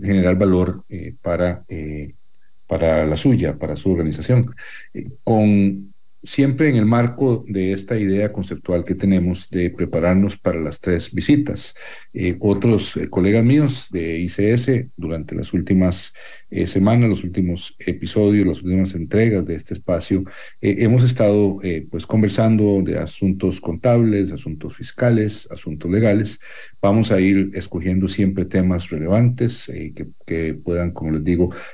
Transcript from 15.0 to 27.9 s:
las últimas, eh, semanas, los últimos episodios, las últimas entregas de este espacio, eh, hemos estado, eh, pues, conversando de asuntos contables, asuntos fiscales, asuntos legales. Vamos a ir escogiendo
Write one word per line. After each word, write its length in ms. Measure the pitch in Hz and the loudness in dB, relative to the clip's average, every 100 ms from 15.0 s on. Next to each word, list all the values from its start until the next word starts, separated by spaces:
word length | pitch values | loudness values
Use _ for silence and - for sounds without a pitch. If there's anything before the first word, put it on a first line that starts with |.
| 82 82 73 | -6 -6 -6
las 200 | 80 80 | -8 -4
últimas, 580 | 95 87 95 92 90 - - - - - | -2 2 2 2 0 -8 -16 -18 -18 -8
eh, 160 | 95 85 | -4 -2
semanas, 400 | 95 98 120 117 | 2 4 4 4
los 160 | 92 | 2
últimos 500 | 90 90 90 87 - - | -2 -2 -2 -2 -8 -10
episodios, 680 | - 87 - 110 104 104 95 | -6 -6 -2 2 4 4 2
las 160 | 80 | 0
últimas 340 | 90 92 92 92 | 0 0 0 -2
entregas 500 | 82 104 117 101 78 | -2 2 2 2 -2
de 100 | 80 | -6
este 200 | - - | -8 -8
espacio, 500 | - 87 - 95 95 - - - | -2 -2 0 -2 -2 -10 -18 -4
eh, 180 | 107 98 | 0 2
hemos 240 | 113 127 | 4 6
estado, 560 | 123 123 104 104 101 95 | 4 4 4 4 2 0
eh, 240 | 95 80 - | -4 -6 -6
pues, 160 | 85 - | -10 -2
conversando 760 | 117 104 101 110 110 104 101 | 2 2 2 4 4 4 2
de 140 | 95 80 | 0 -2
asuntos 640 | 80 - 98 95 95 95 | -4 -2 -2 0 -2 -2
contables, 680 | - 82 127 117 113 104 95 | -6 -2 2 4 4 2 0
asuntos 420 | - - 78 - - | -4 -8 -10 -10 -12
fiscales, 720 | 120 - 123 113 107 - - | -12 -2 2 2 0 -4 -12
asuntos 380 | - - 76 85 | -14 -10 -6 0
legales. 480 | 98 110 101 110 - - - - - | 2 4 2 0 -6 -16 -18 -18 -2
Vamos 300 | 98 107 113 | 2 4 4
a 100 | 98 | 4
ir 300 | 95 98 95 | 4 4 2
escogiendo 560 | 92 - 87 90 | -4 -8 -6 -2